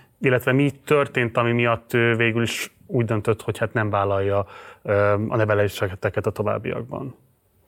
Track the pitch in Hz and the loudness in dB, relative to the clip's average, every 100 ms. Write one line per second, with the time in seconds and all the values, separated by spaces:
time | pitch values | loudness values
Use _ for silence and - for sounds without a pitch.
0 | _ _ 135 127 - 131 143 - - 147 | _ _ 0 2 2 2 2 -2 0 2
1 | 143 135 117 127 117 120 120 117 - 123 | 2 0 0 0 0 2 2 0 0 2
2 | 117 113 117 113 117 - - _ - 151 | 2 2 2 0 -2 -4 -10 _ -6 -2
3 | 113 110 104 107 - 107 110 120 104 101 | 0 0 0 -2 -4 -4 -4 -2 0 0
4 | 98 98 98 101 98 - - - - 101 | 0 0 0 0 -2 -8 -20 -10 0 2
5 | 101 104 110 117 107 104 104 - 101 98 | 4 2 0 0 2 2 0 0 -4 -2
6 | 104 110 104 - 104 110 110 - 120 - | -4 -2 -2 -2 -2 -4 -4 -6 -8 -10
7 | 135 - _ _ _ _ | -10 -14 _ _ _ _